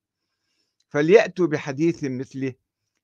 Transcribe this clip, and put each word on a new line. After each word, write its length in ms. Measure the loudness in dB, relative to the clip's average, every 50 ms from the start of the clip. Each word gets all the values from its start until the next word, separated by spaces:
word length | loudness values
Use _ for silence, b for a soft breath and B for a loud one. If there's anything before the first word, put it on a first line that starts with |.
| _ _ _ _ _ _ _ _ _ _ _ _ _ _ _ _ _ _
فليأتوا 580 | -2 0 4 6 6 6 6 2 -2 -2 -2
بحديث 560 | -2 -2 -4 -4 -8 -4 -2 -2 -2 -2 -2 -6
مثله 500 | -6 -6 -8 -10 -12 -10 -8 -8 -8 -8 _ _ _ _ _ _ _ _ _